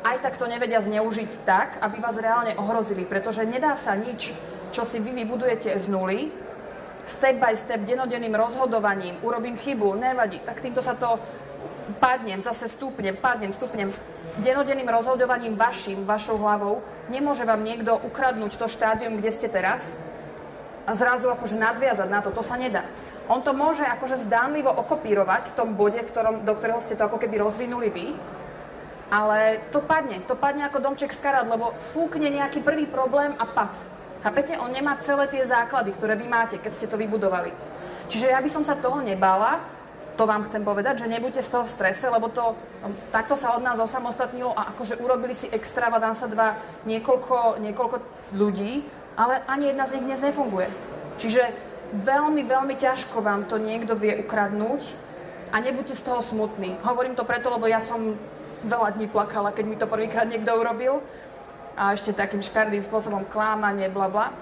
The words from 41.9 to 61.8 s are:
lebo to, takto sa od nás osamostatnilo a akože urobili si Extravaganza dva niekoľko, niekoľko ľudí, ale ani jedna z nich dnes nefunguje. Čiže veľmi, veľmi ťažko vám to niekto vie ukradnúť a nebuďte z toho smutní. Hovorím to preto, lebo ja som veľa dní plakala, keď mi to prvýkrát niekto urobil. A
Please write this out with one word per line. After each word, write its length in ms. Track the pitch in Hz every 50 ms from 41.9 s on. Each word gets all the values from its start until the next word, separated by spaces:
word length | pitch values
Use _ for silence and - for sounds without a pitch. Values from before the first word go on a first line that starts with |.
| 196 - - 254
lebo 160 | 240 226 220 226 226
to, 240 | 247 240 226 220 - - - - - - 202 202 - - - -
takto 240 | 220 220 - 285
sa 160 | 269 - 240 240
od 80 | 233
nás 160 | 247 254 240
osamostatnilo 720 | 220 226 226 247 269 240 240 233 233 254 240 240 247 247 247
a 240 | - - 208 202 202
akože 240 | - 247 202 233
urobili 400 | 233 240 254 262 240 226 247 254
si 80 | - - - -
Extravaganza 720 | 220 226 - - 254 240 233 226 226 220 220 226 220 247
dva 320 | 233 214 214 226 220 208 - - - - - - 214
niekoľko, 720 | 220 220 226 - 254 254 - - 254 240 233 226 214 226
niekoľko 360 | 214 214 208 - 247 233 247 247 - - - - - - 196
ľudí, 480 | 196 208 208 190 185 202 214 247 285 285 - - - - - -
ale 320 | - 220 247 262 254 -
ani 240 | - 269 277 294 277
jedna 160 | 269 277 262
z 80 | 262 262
nich 120 | 262 247 262
dnes 100 | 262 262 269
nefunguje. 420 | 285 294 294 277 233 202 185 180 - - - - - - - - - - -
Čiže 320 | - 226 214 254 240 240 220 - - - - - -
veľmi, 560 | - - 202 190 262 269 285 302 302 302 294 269
veľmi 320 | 226 254 262 262 277 262
ťažko 480 | 269 277 262 262 262 - - - 226 208
vám 240 | 214 202 202 208
to 80 | - 226
niekto 400 | 214 220 214 220 226 233 214 226
vie 240 | 208 208 214 208 208
ukradnúť 720 | 208 - - 214 202 196 202 208 214 226 262 285 - - - - - - - - - - - - - - -
a 80 | 175 240
nebuďte 320 | 262 254 262 - - 262
z 80 | - -
toho 160 | 254 247 240
smutní. 560 | 220 - 220 214 214 208 - - 190 185 185 - -
Hovorím 320 | 226 247 247 254 254 254
to 80 | 247 233
preto, 240 | - 254 240 240
lebo 160 | 254 240 240 226
ja 160 | 226 226 220
som 400 | 220 220 233 233 220 220 214 208 - - - - - - - - -
veľa 320 | 220 240 240 226 208 202 214
dní 80 | 220
plakala, 480 | 208 - 214 208 208 - 220 202 208 208
keď 100 | - 214
mi 140 | 214 220 220
to 80 | 226
prvýkrát 400 | 214 220 214 220 220 - 226 226
niekto 240 | 226 233 220 214 233
urobil. 480 | 233 226 233 233 226 220 254 254 277 285 277 - - - - - - - - - - - - - -
A 180 | -